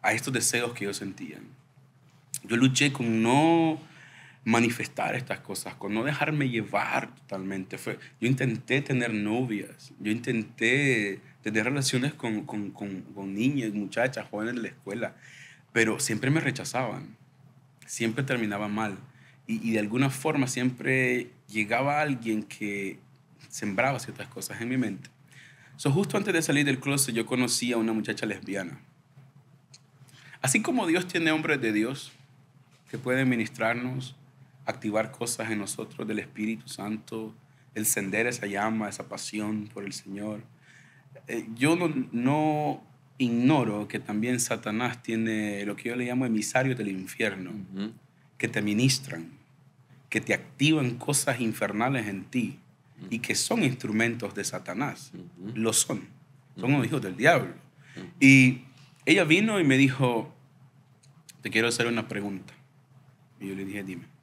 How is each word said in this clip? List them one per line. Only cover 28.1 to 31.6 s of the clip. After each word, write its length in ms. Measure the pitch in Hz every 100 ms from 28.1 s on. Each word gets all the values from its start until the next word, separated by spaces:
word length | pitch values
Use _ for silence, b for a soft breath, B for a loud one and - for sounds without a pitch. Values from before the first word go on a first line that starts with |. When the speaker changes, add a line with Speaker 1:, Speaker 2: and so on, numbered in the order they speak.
| 104
Speaker 1:
lesbiana. 560 | 110 95 - 98 87 71 - _ _ - - - _ - _ - _ _ B B B B
Así 200 | - -
como 240 | 220 254 185
Dios 200 | 170 180
tiene 240 | 175 165
hombres 280 | 156 156 147